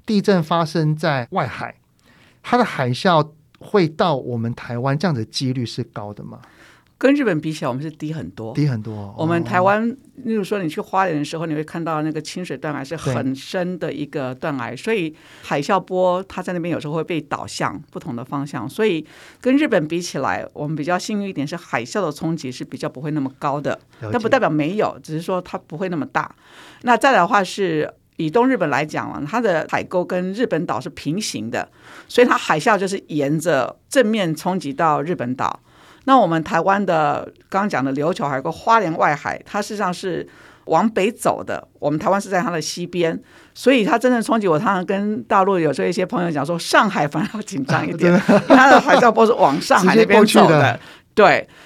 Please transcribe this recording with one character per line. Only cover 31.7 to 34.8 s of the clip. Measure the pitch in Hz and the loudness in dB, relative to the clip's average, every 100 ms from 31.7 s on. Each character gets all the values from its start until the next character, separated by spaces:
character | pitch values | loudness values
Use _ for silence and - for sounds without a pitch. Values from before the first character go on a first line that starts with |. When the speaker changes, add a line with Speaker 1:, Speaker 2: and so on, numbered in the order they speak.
| _ - - - | _ -20 -20 -4
Speaker 2:
所 | - | 4
以 | 247 | 4
它 | - | 4
海 | - 156 | 0 0
啸 | 190 208 | 2 2
就 | 185 | 0
是 | 196 - | -4 -6
沿 | 151 139 156 | -2 0 0
着 | 160 143 120 - _ | 0 0 0 -6 _
正 | 277 214 | 0 2
面 | 220 175 151 | 0 -2 -2
冲 | 185 185 | -4 -4
击 | 147 | -6
到 | 135 | -2